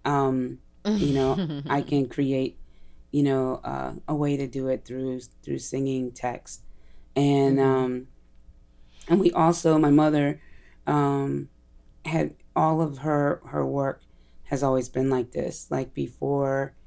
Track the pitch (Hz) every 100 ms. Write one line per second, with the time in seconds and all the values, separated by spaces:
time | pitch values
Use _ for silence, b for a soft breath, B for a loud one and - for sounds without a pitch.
0 | - 143 135 131 127 131 - - 208 214
1 | 143 135 131 151 165 147 139 143 - 143
2 | 135 - 139 135 131 - - b b b
3 | - 147 143 135 131 127 - 135 131 -
4 | - 151 147 143 139 135 131 131 - 127
5 | 131 127 120 - - 135 - 135 135 131
6 | 127 123 123 123 - - - b b b
7 | b 135 143 139 139 135 135 131 127 127
8 | 131 - - - - - - - B B
9 | - 175 180 - 165 165 165 156 151 143
10 | 156 151 143 147 b b b b - 147
11 | 143 139 139 143 139 _ _ - - -
12 | 156 160 151 - - 160 160 160 160 135
13 | 151 147 143 - - 147 135 139 135 -
14 | - b b b - 135 139 131 127 131
15 | 135 131 120 - - - - 139 131 -
16 | 135 - 139 143 139 135 139 -